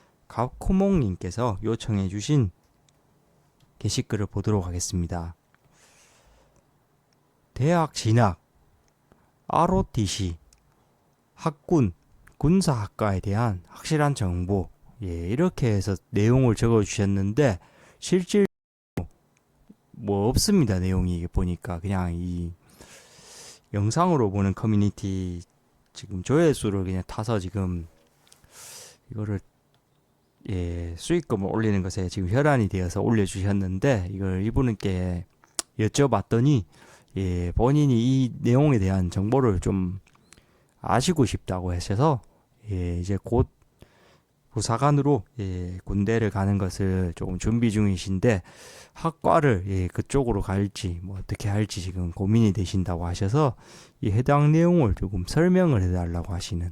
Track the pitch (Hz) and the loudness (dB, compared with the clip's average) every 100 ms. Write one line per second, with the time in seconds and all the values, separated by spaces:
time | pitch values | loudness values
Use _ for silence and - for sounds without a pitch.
0 | _ _ - - 120 - - 190 202 185 | _ _ -12 -6 -6 -4 0 2 4 2
1 | 107 87 90 107 120 95 110 113 - 101 | 2 -2 -6 -2 -2 -2 -2 -4 -2 -2
2 | 95 101 104 147 98 - _ _ _ _ | -2 -4 0 2 2 -2 _ _ _ _
3 | _ _ _ _ _ _ _ - 107 - | _ _ _ _ _ _ _ -8 -4 -4
4 | - 104 101 101 101 104 90 87 - 90 | -4 -4 -4 -4 0 0 -2 -6 -4 -4
5 | 85 87 85 - _ _ _ _ _ _ | -2 -4 -8 -12 _ _ _ _ _ _
6 | _ _ _ _ _ _ _ _ _ _ | _ _ _ _ _ _ _ _ _ _
7 | _ _ _ _ _ - 143 175 156 - | _ _ _ _ _ -2 2 2 0 -2
8 | 110 117 107 87 _ _ _ _ _ _ | 2 4 4 0 _ _ _ _ _ _
9 | _ _ _ _ - 143 175 190 - 120 | _ _ _ _ -2 0 2 2 0 -2
10 | 98 - 92 82 _ _ _ _ _ _ | -2 -2 -6 -8 _ _ _ _ _ _
11 | _ _ _ - 165 - - 170 104 - | _ _ _ -8 -8 -8 0 2 2 -2
12 | _ _ - - 143 190 180 123 98 - | _ _ -20 -2 2 4 2 -2 -4 -2
13 | 107 92 98 101 120 92 - - - 156 | -2 0 -2 0 0 -2 -8 -16 -2 2
14 | 147 139 92 87 90 101 87 - - - | 2 0 -2 -2 0 -2 -2 -10 -20 -12
15 | 95 82 85 123 180 - 123 101 98 92 | -8 -6 -4 0 -2 0 0 0 0 -4
16 | - 104 110 127 127 104 117 113 101 - | -4 2 4 4 4 2 2 2 2 0
17 | 98 98 98 113 139 90 - _ - _ | 0 0 0 2 2 0 -8 _ -20 _
18 | - 185 175 208 196 _ _ _ _ - | -2 0 2 2 2 _ _ _ _ -10
19 | - _ _ _ _ _ - _ _ - | -10 _ _ _ _ _ -20 _ _ -10
20 | 104 98 107 135 - 202 117 92 92 92 | -2 0 2 2 2 2 2 0 0 0
21 | 90 87 85 - 90 87 - 85 98 95 | 0 -2 -4 -2 -2 -4 -8 -8 -4 -4
22 | 87 85 90 87 85 87 _ - - - | -4 -4 -6 -6 -8 -10 _ -20 -20 -20
23 | - - - - - - _ 101 104 156 | -20 -20 -20 -20 -20 -20 _ -2 0 2
24 | 180 156 104 101 98 92 110 104 101 - | 2 2 2 2 0 0 0 2 2 -2
25 | 98 95 92 87 - _ _ _ _ - | -6 -6 -6 -8 -14 _ _ _ _ -20
26 | 98 95 90 143 165 127 110 98 95 92 | -12 -8 0 2 4 2 -2 -2 -2 -4
27 | - - 107 107 90 104 92 87 82 _ | -6 -8 -4 -4 -4 -4 -4 -4 -8 _
28 | _ _ _ _ _ - - - - - | _ _ _ _ _ -20 -20 -20 -20 -20
29 | - 110 107 98 - _ _ _ _ _ | -16 -10 -6 -6 -8 _ _ _ _ _
30 | _ _ _ _ - 92 87 85 85 85 | _ _ _ _ -8 -6 -4 -6 -8 -8
31 | - 170 - 107 98 113 110 98 92 95 | -4 -4 -2 -4 -2 0 2 0 -2 -4
32 | 90 - 87 120 147 135 98 95 90 98 | -6 -4 -2 2 2 2 2 0 -2 -2
33 | 104 113 95 98 101 101 92 92 139 113 | 2 2 0 -2 -2 0 -2 -2 0 0
34 | 90 98 95 92 107 131 127 107 101 92 | -2 -4 -2 -2 -2 0 0 -2 -2 -2
35 | 90 87 - _ _ - - - 107 - | -2 -4 -8 _ _ -12 -8 -2 0 2
36 | 139 107 - 117 135 135 - - - - | 2 2 0 2 4 2 0 -10 -20 -20
37 | _ - 95 87 87 107 120 147 143 117 | _ -4 -2 -2 -2 0 2 4 4 4
38 | 123 135 123 - 117 123 151 120 95 95 | 4 2 0 0 2 4 4 4 2 2
39 | 90 95 104 135 123 92 98 98 90 95 | 0 -2 0 2 2 2 0 0 -2 -6
40 | - _ _ - _ _ _ _ - 110 | -14 _ _ -20 _ _ _ _ -2 0
41 | 139 160 117 - - 92 90 87 - 101 | 2 2 0 -2 -6 -6 -4 -4 -2 0
42 | 156 127 - _ _ _ 110 92 87 87 | 2 0 -4 _ _ _ -8 -4 -4 -4
43 | 90 98 - 117 - _ _ _ - _ | -4 -4 0 0 0 _ _ _ -20 _
44 | _ _ _ _ _ 113 101 113 143 143 | _ _ _ _ _ -6 -2 0 2 2
45 | 139 135 - - 98 90 87 92 - 101 | 2 0 -2 -8 -6 -6 -6 -8 -4 0
46 | 101 113 107 101 98 101 95 - 98 92 | 2 2 0 0 0 2 0 -2 0 0
47 | 90 - 95 92 110 117 117 104 104 90 | -2 -4 -6 -4 -2 0 2 2 0 0
48 | 101 92 123 98 - - - - - - | -2 0 2 2 -2 -16 -20 -20 -20 -8
49 | 165 - - 165 147 95 98 95 90 - | -8 -2 2 4 4 2 0 -2 -2 -4
50 | - 139 120 101 92 98 101 - 90 85 | -2 0 0 0 0 -2 -2 -4 -6 -6
51 | 90 98 - 107 104 104 104 98 87 92 | -8 -10 -8 -6 -2 -2 -2 -4 -8 -6
52 | 87 85 98 113 110 90 87 98 90 87 | -6 -2 2 4 4 2 -2 -2 -2 -4
53 | 87 87 98 139 143 - - - - _ | -4 -2 0 2 0 -2 -12 -20 -20 _
54 | 113 104 135 143 147 160 170 175 117 - | -2 0 2 4 4 4 4 4 2 0
55 | 95 101 92 151 180 180 175 113 90 90 | -2 -4 -2 2 4 4 4 2 2 0
56 | 85 85 85 87 - 85 87 | -2 -4 -6 -6 -6 -6 -6